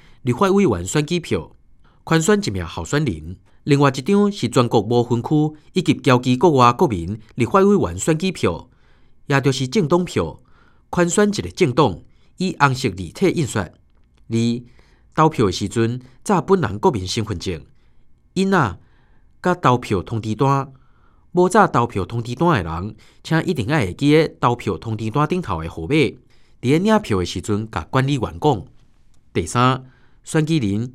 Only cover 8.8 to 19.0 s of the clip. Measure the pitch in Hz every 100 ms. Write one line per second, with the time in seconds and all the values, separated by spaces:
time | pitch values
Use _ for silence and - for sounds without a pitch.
8.8 | _ _ - - - 139 135 131 131 220
9.8 | 151 175 175 - 82 - _ - _ _
10.8 | _ - 175 170 208 202 90 - 165 127
11.8 | 135 85 - _ _ - 185 - 143 131
12.8 | 120 92 85 - 190 165 123 110 85 -
13.8 | _ _ _ _ - 113 117 117 120 -
14.8 | _ _ _ - 156 156 104 90 98 117
15.8 | 113 120 - - - 190 - 190 135 101
16.8 | 190 120 92 - 107 92 95 82 - _
17.8 | _ _ - _ _ - 190 190 117 95
18.8 | - _